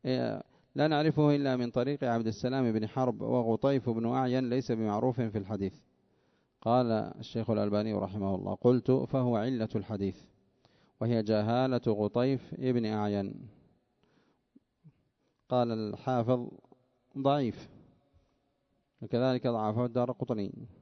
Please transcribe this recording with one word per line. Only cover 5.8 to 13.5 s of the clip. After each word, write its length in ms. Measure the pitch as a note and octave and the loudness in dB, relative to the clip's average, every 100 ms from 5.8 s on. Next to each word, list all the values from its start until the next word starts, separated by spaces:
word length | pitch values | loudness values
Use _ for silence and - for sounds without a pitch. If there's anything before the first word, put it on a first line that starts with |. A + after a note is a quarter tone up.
| _ _ _ _ _ _ _ _ | _ _ _ _ _ _ _ _
قال 300 | A2+ B2+ A#2+ | 2 2 4
الشيخ 580 | A2 - - A#2 A#2 A2+ | 0 -2 -10 -8 -6 0
الألباني 440 | G#2+ G#2 G#2 A2 | 0 2 0 0
رحمه 420 | G#2 F#2+ G#2 G2 | -2 -4 -2 -2
الله: 200 | F#2 F#2+ | -2 -4
"قلت: 360 | G2 A#2+ B2 B2 | 2 4 4 4
فهو 440 | C3 - C3+ B2 | 2 2 0 0
علة 340 | A2+ A#2+ B2+ A2 | 0 0 -2 -2
الحديث، 420 | A2+ G2+ G#2 G2 - - _ _ _ _ _ _ _ | -4 -4 -4 -4 -4 -20 _ _ _ _ _ _ _
وهي 220 | A#2+ A#2 | 0 0
جهالة 580 | G#2+ G#2+ G#2+ A#2+ C3 B2 A#2+ | 2 2 2 2 2 0 0
غطيف 680 | G#2 G#2 A#2+ B2+ C3 - | 0 0 2 2 0 -4
ابن 320 | - B2+ A#2+ | -4 0 2
أعين". 640 | A2 G#2+ G#2 G2+ G2 - - | 0 0 0 0 -2 -8 -16